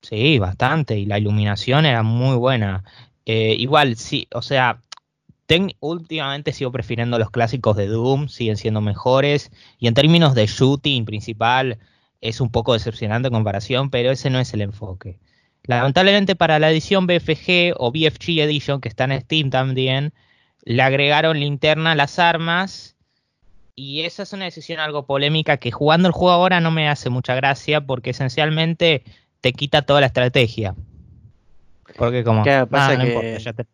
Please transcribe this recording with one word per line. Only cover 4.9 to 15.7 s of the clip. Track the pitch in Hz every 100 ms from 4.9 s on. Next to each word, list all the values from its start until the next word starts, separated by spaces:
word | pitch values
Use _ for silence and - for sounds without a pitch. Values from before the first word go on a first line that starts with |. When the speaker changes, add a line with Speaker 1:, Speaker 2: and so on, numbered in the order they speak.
| - _ _ _ _ _
Speaker 1:
ten-, | 160 190 -
últimamente | 147 170 160 160 139 139 151
sigo | 131 131
prefiriendo | 123 - 117 117 120
los | 107
clásicos | - 117 123 117 104
de | 98
Doom, | 113 120 139 147
siguen | - 117 107
siendo | 117 107
mejores, | 107 101 - 131 143 147 - - - _
y | 120
en |
términos | 117 151 170 160 127
de | 107
shooting | - 131 143 151 135 107
principal | 107 101 107 113 127 131 110 _ _ _ _
es | 113 110
un | 127
poco | 117 110
decepcionante | 117 117 110 107 110 127
en |
comparación, | 117 107 98 101 127 139
pero | 131 120
ese | 135 143
no | 127
es | 127
el | 107
enfoque. | 101 101 104 90 101 92 _ _ _ _
Lamentablemente | -